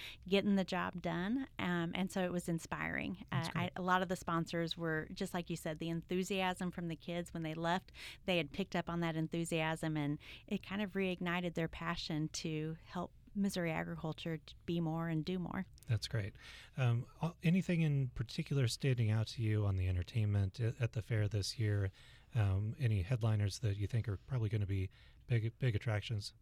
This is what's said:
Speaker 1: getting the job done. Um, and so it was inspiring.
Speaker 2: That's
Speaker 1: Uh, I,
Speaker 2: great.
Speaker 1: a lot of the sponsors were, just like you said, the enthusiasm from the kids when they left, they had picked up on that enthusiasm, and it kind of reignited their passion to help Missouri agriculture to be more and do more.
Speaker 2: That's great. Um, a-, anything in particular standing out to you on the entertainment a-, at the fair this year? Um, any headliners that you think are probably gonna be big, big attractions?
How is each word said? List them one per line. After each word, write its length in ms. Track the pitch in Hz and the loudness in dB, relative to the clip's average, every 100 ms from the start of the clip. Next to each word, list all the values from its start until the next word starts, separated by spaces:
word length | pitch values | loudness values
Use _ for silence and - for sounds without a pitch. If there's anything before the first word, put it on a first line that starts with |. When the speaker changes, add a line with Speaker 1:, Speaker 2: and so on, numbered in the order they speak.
| - - - | -14 -14 2
Speaker 1:
getting 280 | 196 202 196 | 4 6 4
the 80 | |
job 360 | 185 180 180 180 | 2 0 -2 -2
done. 460 | 170 165 190 262 262 - | -2 -2 0 -2 -4 -4
Um, 320 | 185 175 170 | -2 0 0
and 180 | 185 185 | -2 -2
so 120 | 190 | 0
it 80 | 180 | -2
was 180 | 175 175 | -2 0
inspiring. 720 | 165 - 156 160 - - 180 - | -2 -2 -4 -2 -2 -4 -6 -4
Speaker 2:
That's 180 | 131 165 | -2 0
Speaker 1:
Uh, 20 | |
I, 60 | 175 | 0
Speaker 2:
great. 120 | 175 - | -2 -2
Speaker 1:
a 60 | |
lot 180 | 180 185 | 2 2
of 80 | 180 | 2
the 60 | 180 | -2
sponsors 600 | - 165 160 170 165 170 | -2 -2 0 0 -2 -2
were, 320 | 165 156 160 | -2 -2 -2
just 220 | 185 190 180 | -6 -4 -4
like 160 | 170 | -4
you 40 | 170 | -4
said, 220 | 170 156 | -4 -4
the 120 | 165 | -4
enthusiasm 840 | 165 - 180 185 196 185 180 180 | -4 -2 -2 0 0 0 -2 -4
from 160 | 175 170 | -4 -6
the 80 | 160 | -6
kids 360 | - 175 170 | -6 -6 -4
when 120 | 170 | -4
they 100 | 160 | -4
left, 380 | 160 170 180 - - - - - | -2 0 0 -2 -14 -16 -8 0
they 120 | 180 | 2
had 140 | 147 | 2
picked 240 | - 190 180 | -2 -2 0
up 140 | 170 | 0
on 120 | 170 | 0
that 140 | 170 160 | 0 2
enthusiasm, 800 | 160 170 165 165 156 160 160 156 | 0 0 0 0 0 0 0 0
and 200 | 143 147 - - - | 0 -2 -6 -16 -4
it 160 | 202 | -4
kind 180 | - 196 | -2 -4
of 120 | 208 | -2
reignited 600 | 196 190 175 180 175 175 | 0 0 0 -2 0 -2
their 140 | 165 160 | 0 -2
passion 640 | - 165 170 - 156 156 | -2 -4 -4 -2 0 -2
to 460 | - 165 156 156 160 - | -2 -4 -4 -4 -6 -8
help 240 | 185 - - - 202 | -6 -6 -8 -8 -2
Missouri 340 | 196 190 170 | 0 2 0
agriculture 640 | 160 170 165 160 151 170 156 | 0 -2 -4 -4 -4 -4 -6
to 180 | - - - | -8 -10 -2
be 140 | 170 | 0
more 300 | 160 165 165 | 2 0 0
and 140 | 160 151 | 0 0
do 120 | 185 | -2
more. 280 | 170 - 185 - - | -2 -4 -6 -8 -2
Speaker 2:
That's 180 | 110 - | 0 0
great. 260 | 113 101 - - - - - | -4 -4 -8 -16 -18 -10 0
Um, 280 | 123 117 120 - | 2 2 -2 -4
a-, 120 | 165 - | -4 0
anything 380 | 165 185 170 170 | 4 4 4 4
in 280 | 160 139 131 - | 4 2 0 -2
particular 520 | 117 - - 139 120 | -6 -4 0 2 2
standing 420 | - 143 120 110 | 2 2 4 4
out 160 | 110 107 | 4 2
to 140 | - | 0
you 220 | 110 107 101 | 2 4 4
on 100 | 95 | 4
the 120 | 92 | 2
entertainment 720 | 90 87 113 107 101 95 - | 2 0 2 4 4 2 2
a-, 120 | 113 120 | -2 0
at 140 | 120 | -2
the 80 | - | -2
fair 260 | - 110 104 | 0 2 2
this 320 | 104 95 - | 2 0 0
year? 320 | 107 104 95 - - - - | 2 2 0 -2 -16 -20 -4
Um, 420 | 120 101 95 107 - | 2 4 4 0 0
any 220 | 123 107 | 2 2
headliners 580 | 87 123 113 107 104 - | 2 2 4 4 2 0
that 160 | 107 101 | 0 0
you 100 | 101 | 0
think 200 | 113 104 | 0 0
are 100 | 95 - | -2 -2
probably 240 | 127 110 | -2 0
gonna 160 | 110 95 | 0 0
be 240 | 98 92 - - - - | 0 -2 -6 -20 -14 0
big, 240 | 117 113 - | 0 0 0
big 160 | 131 104 | 0 2
attractions? 580 | - 104 - 107 - - | 2 0 0 -4 -4 -10